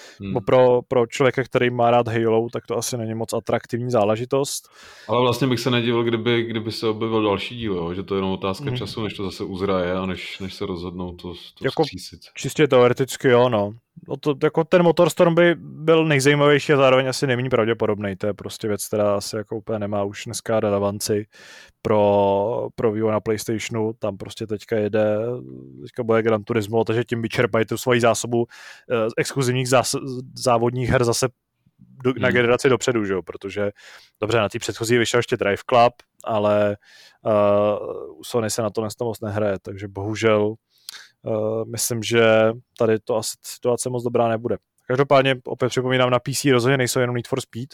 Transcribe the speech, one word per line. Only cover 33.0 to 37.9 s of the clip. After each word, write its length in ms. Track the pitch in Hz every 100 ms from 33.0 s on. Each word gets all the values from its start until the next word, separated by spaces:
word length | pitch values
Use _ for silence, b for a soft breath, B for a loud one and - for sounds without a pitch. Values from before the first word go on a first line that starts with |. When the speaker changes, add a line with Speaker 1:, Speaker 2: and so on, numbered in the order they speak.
Speaker 2:
že 80 | 101
jo? 100 | 95
Protože, 480 | 87 - 98 101 101 - B B B -
dobře, 180 | 107 113
na 100 | 101
té 100 | 117
předchozí 400 | - - 113 123
vyšel 200 | 113 120
ještě 180 | - 110
Drive 260 | 101 98 -
Club, 240 | 123 120 - _ _
ale, 520 | - 110 104 104 104 104 b b b b 123
eh, 520 | 107 104 101 104 104 -